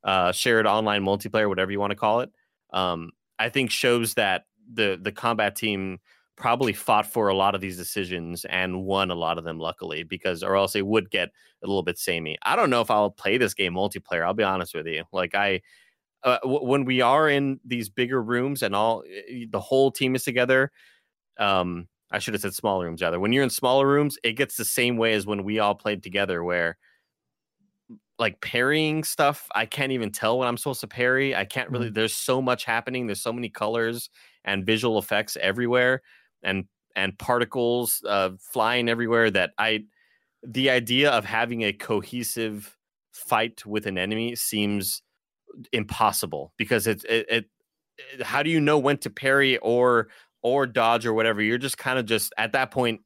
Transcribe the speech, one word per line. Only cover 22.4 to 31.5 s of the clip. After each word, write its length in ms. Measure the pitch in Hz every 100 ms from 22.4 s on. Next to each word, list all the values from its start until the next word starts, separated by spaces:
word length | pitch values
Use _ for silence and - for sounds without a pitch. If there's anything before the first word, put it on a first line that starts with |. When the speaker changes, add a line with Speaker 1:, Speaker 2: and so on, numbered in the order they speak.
Speaker 1:
said 120 | 101
smaller 320 | - 107 95 87
rooms, 160 | 82
rather. 180 | 87 87
When 140 | 101
you're 100 | 127
in 60 | 131
smaller 360 | - 127 131 139
rooms, 320 | 143 147 -
it 100 | 117
gets 220 | 110 135 -
the 100 | 107
same 300 | - 123 120
way 180 | 113
as 120 | 107 98
when 180 | 101
we 160 | 98 110
all 160 | 104 101
played 280 | 107 101
together, 380 | 95 98 98 87
where, 360 | 87 87 85 82 _ _ _ _ _ _ _ _ _ _ _ 113 _ -
like, 220 | 113 92
parrying 640 | - 120 127 156 156 156
stuff, 460 | 151 - 143 143 -
I 120 | 104 113
can't 260 | - 135
even 200 | 127 107
tell 280 | - 110 123
when 80 | 123
I'm 100 | 120
supposed 240 | - 131
to 60 | 104
parry. 480 | - 123 131 135 120
I 80 |
can't 260 | 95